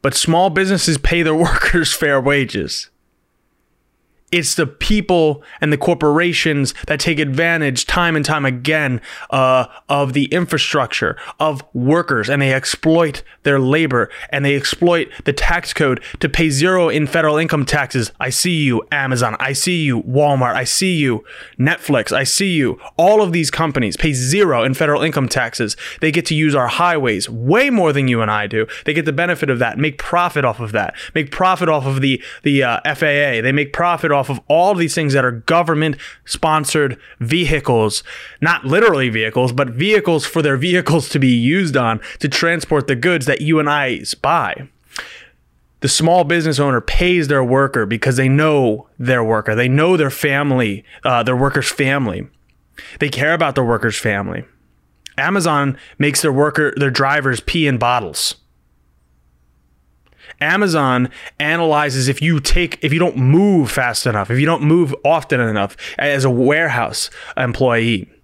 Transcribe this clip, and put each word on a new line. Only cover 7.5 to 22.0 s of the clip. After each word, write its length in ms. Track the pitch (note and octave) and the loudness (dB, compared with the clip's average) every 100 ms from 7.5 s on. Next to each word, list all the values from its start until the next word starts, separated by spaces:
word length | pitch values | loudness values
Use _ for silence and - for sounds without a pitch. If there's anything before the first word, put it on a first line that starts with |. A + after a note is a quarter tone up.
| E3 D3 B2+ - | 0 -2 -2 -2
time 320 | F3+ E3+ D#3 | 0 0 0
and 80 | C#3 | -2
time 200 | D#3 C#3 | -2 -2
again, 540 | B2 C3+ D#3 C#3+ A#2+ - - - | -4 -2 -2 0 -4 -6 -18 -4
uh, 380 | - C3 C3 A#2+ - - | 0 2 2 0 -8 -4
of 240 | C#3+ C#3 | -2 0
the 140 | C3+ C#3 | 0 0
infrastructure, 920 | F3 F3+ D3+ - D3+ A#2+ - F2+ - - - | -2 -2 -2 0 -2 -2 -2 -4 -4 -12 -2
of 240 | D#3 C#3 - | -2 -2 -8
workers, 560 | B2+ B2 E3 E3 B2+ G#2+ | -4 0 0 0 -2 0
and 120 | C#3 | 0
they 120 | C3+ | 0
exploit 680 | C3 - - D#3+ E3 E3 C3+ - - | 0 -2 -2 2 4 2 -2 -14 -6
their 140 | C#3+ C#3 | 0 2
labor, 520 | C3 D3+ D#3+ B2+ G#2 - - | 2 2 2 0 -2 -6 -8
and 140 | C#3+ | -2
they 140 | C#3 C#3+ | 0 0
exploit 500 | C#3 - F3 E3+ - - | -2 0 2 2 -2 -6
the 80 | - | -4
tax 400 | - - F3 - | 0 0 0 -4
code 300 | - C#3+ B2+ - - | -2 0 0 -6 -6
to 80 | D#3 | -4
pay 220 | C#3 D#3+ | 0 0
zero 400 | C3+ E3+ F#3 E3 | 2 2 2 2
in 180 | C#3 D3+ | 0 0
federal 300 | E3+ D#3 D3+ | 0 2 2
income 260 | E3 D#3 | 0 -2
taxes. 480 | C3+ D3+ C3+ C3 A2 - | 0 -2 -2 -2 -4 -4
I 100 | B2+ | -4
see 340 | C3 F3+ E3+ | -2 0 2
you, 220 | C#3+ A#2 - | 2 0 -2
Amazon. 460 | D3 C3+ B2 A#2 A2 | -4 -2 0 -2 -2
I 140 | C3 | -4
see 300 | C#3 - F3 | -4 -2 0
you, 200 | D3 A#2+ | 0 -2
Walmart. 520 | - B2+ D3 C3+ B2 A#2 | -2 0 2 2 0 -2
I 100 | B2 | -2
see 300 | - F#3+ E3+ | -2 0 2
you, 260 | C#3 A2 - - - - | 0 -2 -6 -20 -20 -2
Netflix. 540 | C3+ E3+ - C3+ | 0 0 0 0